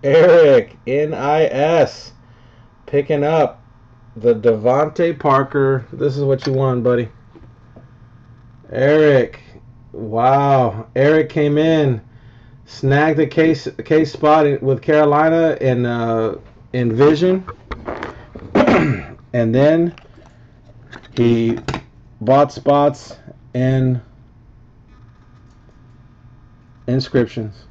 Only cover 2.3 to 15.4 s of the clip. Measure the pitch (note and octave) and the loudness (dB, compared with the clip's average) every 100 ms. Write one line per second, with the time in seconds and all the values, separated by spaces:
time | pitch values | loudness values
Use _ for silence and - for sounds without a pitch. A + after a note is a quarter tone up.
2.3 | - - - - _ - C#3+ C#3+ D3+ C#3+ | -20 -20 -20 -20 _ -6 -4 -2 -2 0
3.3 | D#3+ C#3+ - - - - - - - A#2 | 0 0 -4 -20 -20 -20 -20 -20 -4 0
4.3 | A2 A2+ A2 A2 C3+ D3+ D3+ E3+ D3 D3+ | 2 2 0 0 0 -2 -2 -4 -2 0
5.3 | C3+ C3+ C#3+ C3+ C3+ A2+ C3 C#3 C3+ C#3 | 0 0 -2 0 -2 -6 -6 -6 -4 -2
6.3 | C3+ - C3 C3+ B2+ A#2+ B2 A#2 - - | -2 -2 -2 -2 -2 -2 -2 -4 -12 -20
7.3 | - - - - - - - - - - | -20 -20 -20 -20 -20 -20 -20 -20 -20 -20
8.3 | - - - - A#2+ C3+ D#3 D3+ C3+ A#2+ | -20 -20 -20 -12 -2 0 4 4 4 0
9.3 | - - - - - - - A2 A2+ B2+ | -6 -20 -20 -20 -20 -20 -16 -8 0 2
10.3 | C#3 C#3 C3+ B2 G#2 A2+ B2 C#3 D#3 D#3 | 2 2 2 0 -4 -8 0 2 2 0
11.3 | - D3 D3 D#3+ D#3+ C#3+ A#2 - - - | -2 -2 0 0 2 0 -2 -8 -20 -20
12.3 | - - - - - C3+ C#3 D#3 D3+ D#3 | -20 -20 -20 -20 -8 -2 0 0 0 -2
13.3 | - D#3+ D3+ - - - D#3 D3+ - D3+ | 0 0 0 -6 -14 -2 0 0 -2 2
14.3 | D#3 D3 C#3 C3 B2+ - D3+ D3+ D3 D#3+ | 2 2 -2 -2 -4 0 2 2 2 2
15.3 | E3 | 2